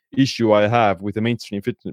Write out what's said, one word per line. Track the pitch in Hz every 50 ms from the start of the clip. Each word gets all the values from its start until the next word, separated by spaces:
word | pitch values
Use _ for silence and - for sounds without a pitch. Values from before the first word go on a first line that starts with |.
| _ _ -
issue | 135 135 127 - - 117 110 107
I | 104 104
have | 104 120 120 117 101 95 85 95
with | 104 98
the | 110
mainstream | 110 120 120 110 - - 101 101 -
fit-, | 127 117 - - 92